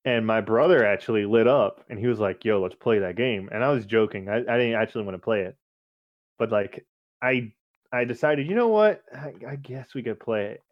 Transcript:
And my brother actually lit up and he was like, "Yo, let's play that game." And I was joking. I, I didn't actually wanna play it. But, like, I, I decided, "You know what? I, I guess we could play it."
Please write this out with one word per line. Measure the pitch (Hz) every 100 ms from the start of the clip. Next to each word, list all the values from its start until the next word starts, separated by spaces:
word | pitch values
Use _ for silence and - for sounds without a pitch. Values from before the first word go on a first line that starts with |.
And | 131 117 110
my | 113
brother | 104 113 165 160
actually | 104 98 - 110 101
lit | 113 117
up | 139 98 - -
and | 110
he | 120
was | 107
like, | 101 92
"Yo, | 110 101
let's | 92
play | - 123 107
that | 92 90
game." | 127 101 98
And | 107
I | 135
was | 135 101
joking. | 113 107 101 95
I, | 113
I | 120 120
didn't | 120 110
actually | 113 117
wanna | 101 92
play | - 107
it. | 92 - _ _ _ _ _ _ _ -
But, | 113
like, | 104 98 - - _ _ -
I, | 127 131 113 _ _ _ -
I | 123
decided, | 120 120 151 151 143
"You |
know | 220 233
what? | 214 214 170 -
I, | 139 147 - 117
I | 139
guess | 135 131 123
we | 135
could | 113 107
play | - 110 101
it." | 110 _